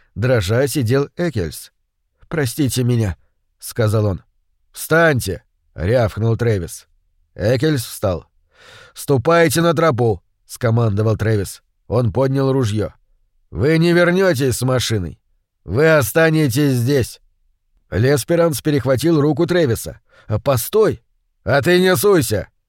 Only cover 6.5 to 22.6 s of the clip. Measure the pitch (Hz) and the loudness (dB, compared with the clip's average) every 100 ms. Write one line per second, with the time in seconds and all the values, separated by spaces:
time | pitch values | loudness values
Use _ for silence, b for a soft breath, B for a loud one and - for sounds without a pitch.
6.5 | 101 80 - _ _ _ _ _ - 101 | -2 -4 -14 _ _ _ _ _ -4 -2
7.5 | 131 156 147 - - 101 85 - _ _ | 0 0 -2 -6 -6 -4 -4 -8 _ _
8.5 | B B B B - - 139 160 170 165 | B B B B -12 -2 0 2 4 4
9.5 | 165 170 165 160 117 117 95 _ _ - | 2 0 2 0 2 0 -2 _ _ -20
10.5 | - 117 113 117 101 110 107 113 110 92 | -4 0 0 0 0 0 0 0 -2 -4
11.5 | - _ _ - 107 120 87 135 135 135 | -10 _ _ -4 -2 0 0 0 0 0
12.5 | 135 117 107 92 - _ _ _ _ - | 0 0 -2 -6 -10 _ _ _ _ -12
13.5 | 69 131 160 170 175 175 180 190 123 135 | -2 2 2 2 2 2 2 0 0 -2
14.5 | 113 127 127 - 110 85 - _ _ _ | -2 -2 -2 -2 -4 -6 -12 _ _ _
15.5 | _ - 104 160 156 120 165 160 156 151 | _ -6 0 2 2 2 2 2 2 0
16.5 | 113 147 127 120 143 117 - _ _ _ | 2 2 2 2 0 -2 -8 _ _ _
17.5 | _ _ _ - 90 123 143 - 170 170 | _ _ _ -6 0 2 2 0 2 2
18.5 | 143 156 147 123 131 165 160 147 147 170 | 0 -2 -2 0 0 2 2 2 0 0
19.5 | 175 135 110 - - _ b b 104 - | 2 0 -2 -6 -16 _ b b -4 0
20.5 | 127 - 214 202 123 _ _ _ _ - | -2 0 0 0 0 _ _ _ _ -2
21.5 | 135 170 180 185 180 208 185 131 101 - | 0 2 2 4 2 2 2 2 -4 -6
22.5 | _ | _